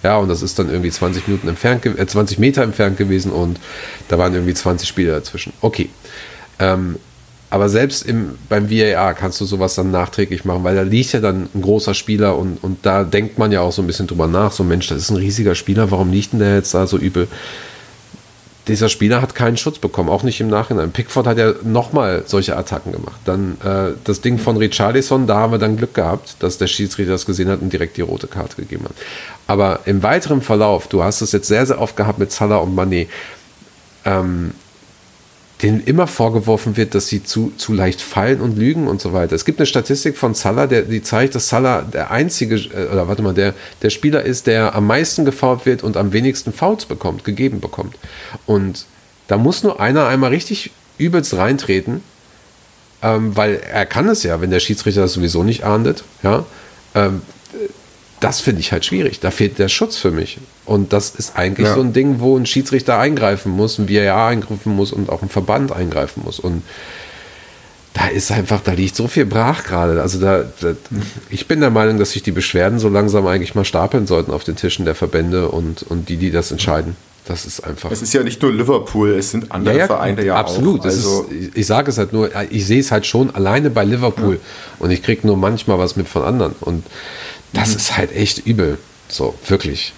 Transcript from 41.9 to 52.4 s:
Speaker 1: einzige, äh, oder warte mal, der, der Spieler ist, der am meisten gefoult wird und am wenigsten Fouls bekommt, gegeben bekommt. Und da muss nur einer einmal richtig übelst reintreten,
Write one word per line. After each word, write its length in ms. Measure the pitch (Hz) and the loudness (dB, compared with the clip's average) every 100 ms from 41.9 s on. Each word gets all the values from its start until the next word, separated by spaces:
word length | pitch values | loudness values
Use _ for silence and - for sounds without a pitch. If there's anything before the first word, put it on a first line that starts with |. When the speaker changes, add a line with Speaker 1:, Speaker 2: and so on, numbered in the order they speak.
| - - | -6 -2
Speaker 1:
einzige, 460 | 113 160 - 113 110 | 0 0 0 0 -2
äh, 320 | - - 90 | -2 -6 -2
oder 160 | 95 87 | 0 0
warte 160 | 104 | 0
mal, 100 | 107 | 0
der, 220 | 92 98 - - - | 2 0 -2 -12 -2
der 80 | 107 | -2
Spieler 320 | - 147 147 | 0 0 0
ist, 240 | 131 123 - | 0 -2 2
der 300 | 113 110 107 | 2 2 2
am 100 | 104 | 2
meisten 400 | 120 165 - 147 | 2 0 2 0
gefoult 400 | 135 131 123 - | 2 2 2 2
wird 180 | 123 | 0
und 140 | 117 - | 0 0
am 160 | 101 | 0
wenigsten 400 | 104 127 135 - | 2 0 -2 -6
Fouls 320 | - 175 214 - | -2 0 0 -4
bekommt, 380 | - 92 92 | -6 -6 -4
gegeben 360 | - 104 131 107 | -6 -2 -2 -2
bekommt. 360 | - - - - - - - 101 - | -8 -8 -10 -10 -20 -18 -16 -16 0
Und 400 | 104 98 92 - - - - - | 2 2 -4 -14 -20 -20 -20 -2
da 100 | 101 | 2
muss 260 | 123 180 | 2 2
nur 160 | 208 - | 0 0
einer 260 | 104 139 135 | 2 4 4
einmal 240 | 131 131 | 4 2
richtig 400 | 170 - 208 - - - - | 2 -2 -8 -8 -16 -20 -4
übelst 340 | 160 175 - 92 | 0 2 0 0
reintreten, 680 | 98 139 - 95 95 135 - - - - | 2 0 2 0 0 -6 -8 -20 -20 -20